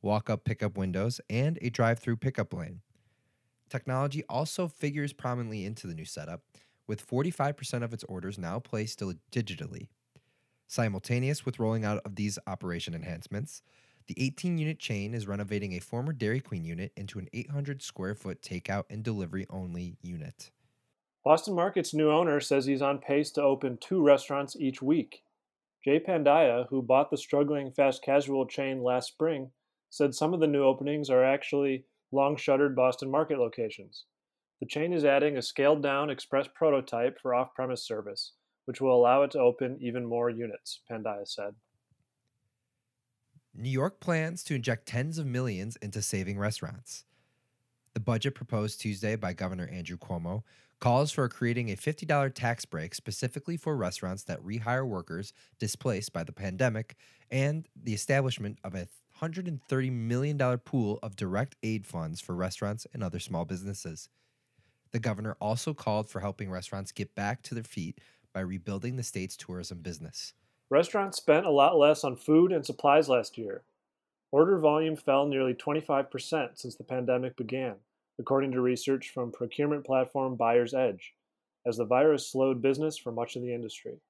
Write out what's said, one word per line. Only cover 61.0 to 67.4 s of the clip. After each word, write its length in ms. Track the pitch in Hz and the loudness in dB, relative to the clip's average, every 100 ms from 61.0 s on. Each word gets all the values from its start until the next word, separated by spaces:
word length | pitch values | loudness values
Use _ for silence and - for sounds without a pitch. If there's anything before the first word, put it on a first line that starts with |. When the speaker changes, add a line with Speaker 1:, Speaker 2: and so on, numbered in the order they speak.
Speaker 1:
of 140 | 110 | -6
direct 400 | 95 98 98 135 _ | -6 -2 0 -2 _
aid 240 | 113 110 98 | -4 -4 -4
funds 340 | 87 80 82 | -6 -6 -8
for 140 | - | -8
restaurants 500 | 87 92 - 101 104 - | -4 -4 -4 -4 -6 -8
and 80 | - | -8
other 160 | 98 90 | -6 -6
small 240 | - 85 | -6 -6
businesses. 640 | 82 92 98 101 - 80 - _ _ _ _ _ _ _ _ | -4 -6 -8 -10 -10 -12 -16 _ _ _ _ _ _ _ _
The 80 | - | -4
governor 380 | 110 101 107 - | -2 -4 -6 -4
also 320 | 104 117 - | -2 -2 -2
called 360 | 151 - 107 104 | -4 -2 -2 -2
for 80 | 95 | -4
helping 320 | 101 98 98 | -6 -6 -6
restaurants 400 | 92 92 98 98 | -6 -6 -8 -8
get 240 | - 104 | -8 -8
back 280 | - 101 123 | -4 -4 -4